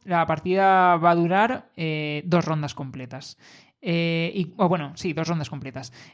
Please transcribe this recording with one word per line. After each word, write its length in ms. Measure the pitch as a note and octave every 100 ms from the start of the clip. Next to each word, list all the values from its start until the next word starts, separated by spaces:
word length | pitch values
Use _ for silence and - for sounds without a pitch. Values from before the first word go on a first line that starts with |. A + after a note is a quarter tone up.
la 220 | F#3+ E3+ E3
partida 680 | D#3 F3+ F#3+ F#3+ F#3+ F3+ E3+
va 120 | F3
a 40 | E3+
durar, 560 | E3+ F#3+ A#3 B3+ - -
eh, 460 | D#3+ D#3 D3+ D3 F3+
dos 200 | E3+ D#3+
rondas 300 | D#3 C#3+ -
completas. 640 | C3+ C3 B2+ C3 - - - - _ _
Eh, 500 | A#3 E3+ E3+ E3 E3+ G3
y, 180 | F3 F3+
o 100 | F3+
bueno, 220 | F3+ C#3+ -
sí, 180 | F#3
dos 140 | D3+ D#3+
rondas 220 | E3 C#3+
completas. 420 | C#3+ B2+ C3 B2+ - -